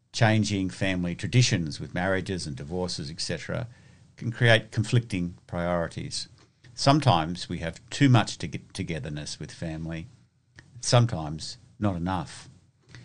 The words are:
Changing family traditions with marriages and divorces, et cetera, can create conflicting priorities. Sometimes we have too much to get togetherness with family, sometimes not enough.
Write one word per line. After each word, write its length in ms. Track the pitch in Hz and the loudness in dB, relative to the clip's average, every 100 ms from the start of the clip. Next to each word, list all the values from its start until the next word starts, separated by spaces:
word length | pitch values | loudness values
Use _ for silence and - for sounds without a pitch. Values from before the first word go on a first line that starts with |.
| _ | _
Changing 560 | - 110 110 101 101 95 | 2 4 4 2 0 -2
family 440 | - 98 92 87 | -2 -2 0 -2
traditions 640 | 87 92 123 123 95 80 71 | -4 0 4 4 2 -2 -6
with 160 | 76 | -6
marriages 540 | - 92 95 90 92 76 | -2 0 0 -2 -4 -6
and 80 | 67 | -8
divorces, 560 | 71 90 90 - 71 | -8 -6 -4 -6 -8
et 80 | 82 | -8
cetera, 480 | - 85 - 85 - - - - - - | -6 -6 -6 -6 -6 -12 -20 -20 -20 -10
can 160 | 117 | -8
create 400 | - 120 110 113 | 4 6 6 4
conflicting 640 | - 107 123 - 92 87 87 - | -4 2 2 2 -2 -4 -6 -8
priorities. 840 | 90 87 87 82 - 78 - - - _ _ - | -4 0 0 -2 -6 -8 -8 -10 -14 _ _ -20
Sometimes 760 | - - 147 135 87 78 90 - | 0 4 4 6 4 2 -4 -6
we 80 | 87 | -6
have 240 | 82 - - | -6 -10 -10
too 180 | - 143 | 2 6
much 300 | 123 98 - | 6 4 -2
to 100 | 82 | -8
get 260 | - - | -10 -10
togetherness 680 | - 92 78 80 76 73 - | -8 -6 -6 -6 -8 -10 -10
with 100 | 76 | -12
family, 560 | - 85 80 80 82 82 - _ _ _ - - - | -10 -8 -6 -8 -8 -10 -18 _ _ _ -20 -20 -8
sometimes 800 | - 123 117 87 78 78 - - - - | 2 4 4 2 -6 -8 -10 -14 -20 -4
not 200 | 104 87 | -2 0
enough. 500 | 87 92 76 - - - _ _ _ - | -2 -4 -6 -12 -20 -20 _ _ _ -20